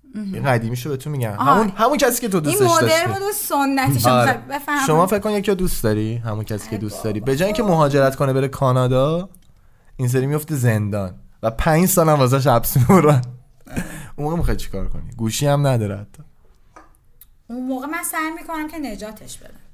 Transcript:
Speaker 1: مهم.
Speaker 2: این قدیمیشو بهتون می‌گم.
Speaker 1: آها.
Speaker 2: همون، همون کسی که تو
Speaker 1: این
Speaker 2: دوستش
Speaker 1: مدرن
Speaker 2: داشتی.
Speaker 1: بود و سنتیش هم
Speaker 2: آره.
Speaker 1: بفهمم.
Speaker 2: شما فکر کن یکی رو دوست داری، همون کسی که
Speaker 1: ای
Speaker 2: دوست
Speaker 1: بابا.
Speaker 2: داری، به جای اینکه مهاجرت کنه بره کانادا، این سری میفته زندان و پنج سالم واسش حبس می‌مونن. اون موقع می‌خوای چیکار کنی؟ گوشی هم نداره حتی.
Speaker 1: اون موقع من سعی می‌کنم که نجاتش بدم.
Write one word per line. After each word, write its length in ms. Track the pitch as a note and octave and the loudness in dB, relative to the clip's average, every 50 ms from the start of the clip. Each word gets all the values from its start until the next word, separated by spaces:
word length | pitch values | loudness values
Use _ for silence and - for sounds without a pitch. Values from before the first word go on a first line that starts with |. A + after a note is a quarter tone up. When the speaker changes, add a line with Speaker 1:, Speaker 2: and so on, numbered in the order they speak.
| _ - - | _ -16 -12
Speaker 1:
مهم. 200 | G#3 G#3+ G3 F#3 | -10 -8 -8 -6
Speaker 2:
این 100 | D#3+ B2 | -4 0
قدیمیشو 460 | C#3+ B2+ A#2 A2+ A2+ A#2+ B2 - D#3 | 2 2 2 2 -2 -4 -4 -4 -6
بهتون 220 | C#3+ B2+ - D3+ | -6 -6 -6 -6
می‌گم. 200 | D3+ C3+ B2 A2 G2+ - | -4 -4 -4 -4 -2 -2
Speaker 1:
آها. 160 | A#3+ C#4+ C4+ | 2 4 4
Speaker 2:
همون، 180 | G3 A3+ G3+ F#3+ | 4 4 0 0
همون 220 | F#3+ A3 B3 D4 - | 0 2 2 4 4
کسی 220 | C#4+ B3 B3 B3+ | 2 2 2 0
که 80 | B3 A3+ | -2 0
تو 80 | F#3 | 0
Speaker 1:
این 80 | F3+ D3+ | 0 0
Speaker 2:
دوستش 180 | - E4+ G#4 | 0 2 4
Speaker 1:
مدرن 260 | G4+ F4 E4+ E4 - - | 4 4 4 4 4 4
Speaker 2:
داشتی. 180 | D#4+ E4 E4+ | 2 2 2
Speaker 1:
بود 160 | F4+ F#4+ G4 | 0 -2 -2
و 100 | G4 G4+ | -4 -4
سنتیش 760 | G4+ - - - E4 C#4+ C#4 C4+ C#4 C4+ C4 C4 C#4 - - | -4 -4 -4 -2 0 0 0 0 0 0 0 0 0 2 2
هم 60 | - | 4
Speaker 2:
آره. 260 | B2+ B2 A#2+ - B3+ - - - | 4 4 4 2 0 -2 -6 -8
Speaker 1:
بفهمم. 360 | C#4 C#4+ C#4+ - D4 C#4+ C4+ | -10 -8 -6 -4 -2 -2 0
Speaker 2:
شما 200 | C4 D#3 D#3+ F3+ | 2 4 4 4
فکر 120 | F#3+ G#3+ G#3 | 2 2 -2
کن 120 | G3 A3 | -2 -2
یکی 200 | G#3 G#3 F#3+ - | -2 -2 0 0
رو 40 | G3+ | 0
دوست 280 | F3+ F3+ E3 - - - | 0 0 -2 -2 0 0
داری، 320 | A2 G#2+ G#2+ A2 A2 A2+ | 0 0 0 -2 -4 -4
همون 280 | A#2 A2+ A#2 G#2 G#2+ G#2+ | -6 -6 -6 -6 -6 -6
کسی 260 | - A2 G2+ - - | -6 -8 -8 -8 -8
که 60 | A2+ | -8
Speaker 1:
ای 20 | G2+ | -6
Speaker 2:
دوست 180 | G#2+ G#2+ - | -6 -8 -8
Speaker 1:
بابا. 80 | - - | -6 -6
Speaker 2:
داری، 160 | A2 G2+ G#2+ | -4 -4 -4
به 160 | G#2 C3 C3+ | -2 -2 0
جای 100 | C3+ F3+ | 0 0
اینکه 160 | G3+ G#3 D#4 | 0 0 0
مهاجرت 540 | A3+ G3+ F3 D#3+ D3+ C#3+ C#3 C#3+ C3+ C3+ C3 | 2 2 4 4 4 4 4 4 4 4 2
کنه 160 | - C#3+ C3+ | 0 0 0
بره 160 | C3 C#3 C3 C3 | 2 0 0 -2
کانادا، 800 | B2 - C#3 C3 B2+ C3 B2+ B2 C3 B2+ C3 D3 D#3+ E3+ F#3 G3 - - - - - - _ - - _ _ - - | -2 0 0 2 2 2 2 2 4 2 2 2 0 -2 -4 -8 -14 -20 -20 -20 -20 -20 _ -20 -20 _ _ -20 -8
این 120 | - B2+ B2 | -4 -4 0
سری 180 | B2+ C3 B2+ | 0 0 0
میفته 280 | C3+ D3 D#3 D3+ D3+ D#3 | 0 -2 -2 -2 -4 -4
زندان 600 | C#3 A#2+ A#2+ A2+ G#2+ G#2 G2+ G2+ G#2 G2 F2+ F2+ - - - - _ | 0 2 2 2 2 0 -2 -4 -4 -6 -6 -10 -14 -20 -20 -18 _
و 80 | - A2+ | -4 -4
پنج 380 | A2 - - E3+ D#3 D#3+ F3+ F#3 | -2 0 2 4 4 4 4 4
سالم 300 | - F3+ E3 D#3 D3+ D3 | 4 4 4 4 4 4
واسش 280 | C3 B2 C3 C3+ B2 | 4 4 4 2 2
حبس 300 | C#3+ B2+ A#2 - - - | 2 2 2 2 0 2
می‌مونن. 460 | C#3 A#2+ - G3 F#3 D3 D3+ D3 B2+ B2 - - - - _ _ - - - - E3+ F3+ - - D#3 C#3+ - - | 2 4 6 4 6 6 4 4 4 2 -4 -10 -18 -20 _ _ -20 -20 -12 -10 -10 -10 -10 -12 -14 -16 -16 -10
اون 80 | - C#3+ | -8 -6
موقع 120 | D3+ E3 | -4 -4
می‌خوای 200 | F3 - - - | -2 -2 -2 -2
چیکار 320 | - - - - G2 F#2 - | -2 -4 -6 -6 -4 -4 -4
کنی؟ 220 | - A#2 - - - | -4 -4 -6 -10 -8
گوشی 300 | - A2+ A2 A2 - C#3+ | -4 -4 -4 -2 0 0
هم 200 | C#3+ C#3+ C#3+ C#3+ | 2 2 2 2
نداره 280 | C#3 C3 A#2 G#2+ G2+ G2 | 2 2 0 0 -2 -6
حتی. 260 | G2+ G2+ - - - D3 - _ _ _ - - _ - _ _ - - - _ _ _ _ _ - - _ _ _ _ | -8 -10 -16 -18 -20 -20 -20 _ _ _ -20 -20 _ -20 _ _ -20 -20 -20 _ _ _ _ _ -20 -20 _ _ _ _
Speaker 1:
اون 200 | _ A#3 B3 B3+ B3+ | _ -10 -8 -6 -6
موقع 180 | C4+ B3+ C4 | -6 -6 -6
من 160 | C#4+ D#4+ E4+ | -6 -8 -6
سعی 280 | E4+ - - E4 D#4 D#4+ D#4+ E4+ | -6 -6 -6 -4 -4 -4 -6 -10
می‌کنم 280 | - - E4 D#4 D#4 D4+ | -10 -8 -8 -6 -6 -8
که 100 | D#4+ E4 | -8 -8
نجاتش 600 | D4 B3 - - G#3 G#3+ G#3+ - - B2+ - - | -8 -8 -8 -10 -12 -12 -14 -16 -16 -18 -18 -18
بدم. 160 | - - - - - - | -18 -20 -20 -20 -20 -20